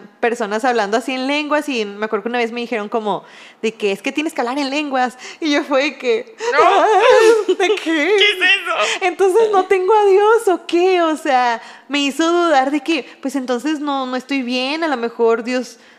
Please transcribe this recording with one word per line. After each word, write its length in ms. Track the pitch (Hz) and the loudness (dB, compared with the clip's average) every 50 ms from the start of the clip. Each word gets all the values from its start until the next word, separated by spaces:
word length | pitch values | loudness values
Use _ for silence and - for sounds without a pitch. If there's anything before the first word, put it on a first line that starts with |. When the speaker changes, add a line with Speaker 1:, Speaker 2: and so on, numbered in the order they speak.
| - - _ _ | -18 -20 _ _
Speaker 1:
personas 440 | - 240 226 240 240 196 208 220 220 | -2 -2 -2 -2 -4 -4 -4 -2 0
hablando 320 | 262 247 233 208 196 202 | 0 0 0 0 0 0
así 160 | 240 247 - 262 | -2 -2 -2 -4
en 140 | 262 254 | -4 -4
lenguas 420 | 262 285 294 302 294 294 294 294 294 | -2 -2 -2 -2 -2 -2 -2 -2 -2
y 160 | 269 233 214 | -4 -4 -4
me 220 | 202 202 202 214 | -6 -6 -8 -6
acuerdo 180 | 214 220 214 208 | -4 -4 -4 -4
que 40 | 226 | -4
una 80 | 240 247 | -2 -2
vez 120 | 240 226 | -2 -4
me 100 | 220 240 240 | -4 -6 -6
dijeron 260 | 233 247 226 208 208 | -6 -6 -6 -6 -4
como 340 | - 233 214 208 190 156 - - - - - - - _ - | -6 -4 -2 -2 -4 -4 -6 -12 -20 -20 -20 -20 -14 _ -6
de 100 | 220 214 | -6 -4
que, 180 | - - 202 196 | -2 -2 -4 -4
"Es 100 | 196 - | -2 -4
que 80 | - | -6
tienes 220 | - - 302 320 - | -4 -4 -4 -4 -4
que 80 | - | -4
hablar 180 | 247 233 254 285 | -4 -4 -4 -4
en 120 | 285 262 | -4 -4
lenguas". 460 | 269 294 311 285 262 262 254 247 240 - - - - - | -4 -4 -4 -4 -2 -2 -2 -2 -4 -10 -16 -20 -12 -6
Y 140 | 349 311 285 | -2 0 0
yo 100 | 285 311 | 0 0
fue 180 | - 294 262 277 | 0 0 0 0
de 140 | 302 269 - | 0 -4 -4
que, 360 | - 254 226 220 - - - - 427 466 480 | -2 -2 -2 -2 -2 -8 -12 -8 -6 0 2
Speaker 2:
No. 1000 | - - 349 392 381 320 403 440 370 427 539 453 427 440 440 466 440 403 349 370 | 4 4 4 4 4 4 4 4 4 6 6 6 6 6 6 4 4 2 0 0
Speaker 1:
<laughs> 0 | |
"¿De 140 | - 392 359 415 | 0 2 0 0
qué?". 0 | 381 - | -2 -2
Speaker 2:
¿Qué 460 | 311 330 320 285 339 415 403 403 415 403 | -2 -2 0 0 2 2 4 2 2 2
es 40 | 370 | 0
eso? 680 | 359 370 381 392 349 349 339 - - 440 453 381 381 | 2 2 2 0 0 -4 -2 -2 -2 -2 -2 -2 -2
Speaker 1:
"Entonces, 460 | 359 339 - 381 392 349 427 453 427 415 | -4 0 0 0 2 4 2 2 2 2
¿no 140 | 381 370 | 0 2
tengo 260 | 370 392 370 370 370 440 | 2 0 0 2 2 2
a 100 | 427 415 | 4 4
Dios 420 | 403 381 392 415 427 453 440 440 403 | 4 4 4 4 4 2 2 2 2
o 180 | 359 339 339 | 0 0 -2
qué?". 340 | - - 339 349 370 370 359 339 | -2 0 2 2 2 2 2 2
O 140 | 320 311 | 0 0
sea, 440 | 285 - 311 269 254 247 240 233 226 - - - - - - | -2 -2 0 0 2 2 0 -2 -4 -8 -14 -20 -20 -10 -6
me 120 | 269 285 | -4 -2
hizo 260 | 285 277 262 - 330 330 339 | -2 -2 0 0 0 2 2
dudar 380 | 349 349 339 311 269 262 277 | 2 2 4 4 4 2 2
de 100 | 277 302 | 0 -2
que, 260 | 285 - 330 294 233 - - - - | -2 -2 -2 -4 -4 -8 -14 -10 -10
pues, 140 | 277 247 | -6 -6
entonces 440 | 277 254 247 254 240 233 294 311 294 | -6 -4 -4 -4 -4 -2 -4 -4 -4
no, 260 | 294 294 277 277 262 | -4 -4 -4 -4 -4
no 100 | 254 254 | -4 -6
estoy 260 | 254 254 - 277 269 254 | -8 -6 -6 -6 -4 -4
bien, 400 | 240 247 254 254 262 285 320 339 | -4 -4 -4 -4 -4 -4 -4 -2
a 60 | 320 | -2
lo 80 | 285 | -2
mejor 480 | 247 233 233 233 - 233 226 226 226 233 | -4 -4 -6 -2 0 2 2 2 0 -2
Dios... 340 | 226 254 254 247 233 - - - - - | -4 -4 -4 -4 -6 -12 -20 -20 -20 -20